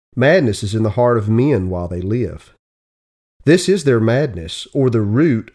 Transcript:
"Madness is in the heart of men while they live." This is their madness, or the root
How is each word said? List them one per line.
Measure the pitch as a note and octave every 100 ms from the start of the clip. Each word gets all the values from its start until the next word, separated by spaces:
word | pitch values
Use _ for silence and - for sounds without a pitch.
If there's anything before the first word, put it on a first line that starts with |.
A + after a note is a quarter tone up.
| _
"Madness | - C3 F#3 B2+ G2
is | G2
in | A2
the | G#2+
heart | A2 B2 A#2+
of | G#2
men | A2+ C#3 A#2+ F#2
while | F2+ F2
they | F2
live." | F#2 A#2+ G2 E2 - _ _ _ _ _ _ _ _ _
This | - F3+ F3+
is | G3
their | C#3+ A#2
madness, | A2 B2 D3 F2+ E2 - -
or | D3 C3
the | A2+
root | G#2 A#2 E3 A2+ -